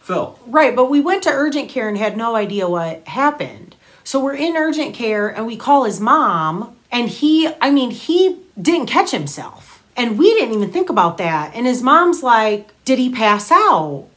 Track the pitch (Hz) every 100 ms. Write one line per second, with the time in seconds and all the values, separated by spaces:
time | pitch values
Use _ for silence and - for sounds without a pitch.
0 | - 175 - - - 285 277 247 262 285
1 | 294 381 359 269 294 285 240 254 214 202
2 | 214 208 226 226 196 202 180 175 165 160
3 | - 240 294 294 131 107 - _ _ _
4 | - 269 277 277 320 330 311 302 285 208
5 | 226 214 208 208 226 226 - 285 226 175
6 | 214 311 240 170 156 175 233 - _ 240
7 | 226 - 302 311 320 - 269 285 247 208
8 | - 349 370 - - - 180 349 233 311
9 | - 202 143 - - - - - _ -
10 | 233 214 381 453 247 214 196 339 370 214
11 | 170 170 170 156 151 220 247 240 247 311
12 | 349 330 254 233 214 208 - _ - 254
13 | 254 240 220 208 - 349 415 202 156 139
14 | -